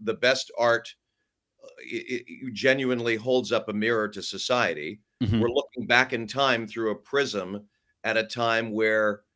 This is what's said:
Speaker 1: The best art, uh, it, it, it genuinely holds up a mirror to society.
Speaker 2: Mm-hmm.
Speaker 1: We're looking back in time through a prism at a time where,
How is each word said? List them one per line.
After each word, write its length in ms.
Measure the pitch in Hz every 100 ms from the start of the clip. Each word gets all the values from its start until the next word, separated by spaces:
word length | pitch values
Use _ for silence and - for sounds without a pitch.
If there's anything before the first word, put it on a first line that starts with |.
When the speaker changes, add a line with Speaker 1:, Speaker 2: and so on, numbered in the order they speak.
Speaker 1:
The 140 | 107
best 360 | 90 123 131 - -
art, 360 | 117 117 - - _ _ _ _ _ _
uh, 60 | - -
it, 280 | 127 117 -
it, 180 | 123 -
it 280 | 85 131
genuinely 640 | 101 131 135 131 123 117 110
holds 360 | 120 127 104
up 160 | 113 110
a 40 |
mirror 360 | 104 113 113 107
to 140 | 104
society. 800 | - 95 - 123 101 76 78 104 _ -
Speaker 2:
Mm-hmm. 180 | 110 113
Speaker 1:
We're 100 | 117
looking 360 | 131 - 123 104
back 280 | 120 127
in 120 | 120 110
time 400 | 127 135 117 110
through 260 | 117 110
a 20 |
prism 720 | 104 - 139 135 104 92 101 - _ _ _
at 120 | 113 110
a 80 |
time 480 | 107 123 117 113 113
where, 480 | 107 110 110 107 101 _